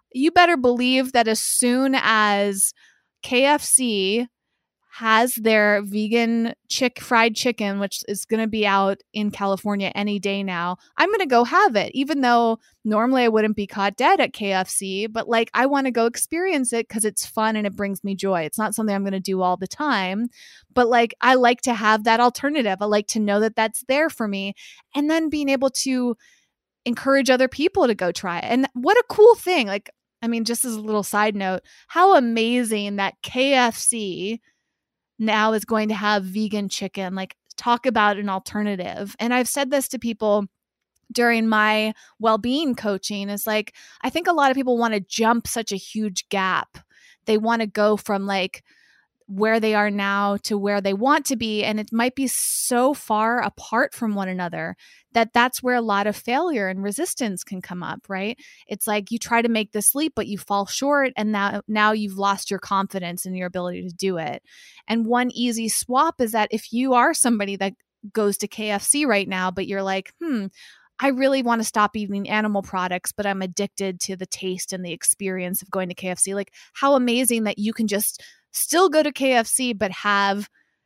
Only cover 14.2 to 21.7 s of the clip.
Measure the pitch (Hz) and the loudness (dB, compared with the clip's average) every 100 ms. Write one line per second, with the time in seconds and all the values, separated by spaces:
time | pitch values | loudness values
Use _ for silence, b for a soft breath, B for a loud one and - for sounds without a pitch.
14.2 | 247 - 202 190 185 - 190 190 220 220 | 2 -2 -2 -2 -2 -4 -4 -4 -4 -4
15.2 | - 233 233 - 269 277 269 233 233 240 | 0 0 0 2 2 2 0 0 0 0
16.2 | - 320 381 302 247 233 214 220 214 202 | -6 -2 0 0 0 -2 -4 -2 -2 -2
17.2 | - - 220 214 202 190 202 190 202 190 | -6 -2 0 0 -2 -4 -6 -4 -6 -4
18.2 | 196 180 156 - 214 214 220 196 196 190 | 0 0 -2 -4 -4 -2 -2 0 -2 -4
19.2 | 190 185 180 180 190 - 294 214 185 202 | -2 0 0 0 -4 -4 -2 0 -2 -2
20.2 | 240 B B B B 254 240 240 233 - | -4 B B B B 2 4 4 2 2
21.2 | 247 262 240 247 262 | 4 6 6 4 0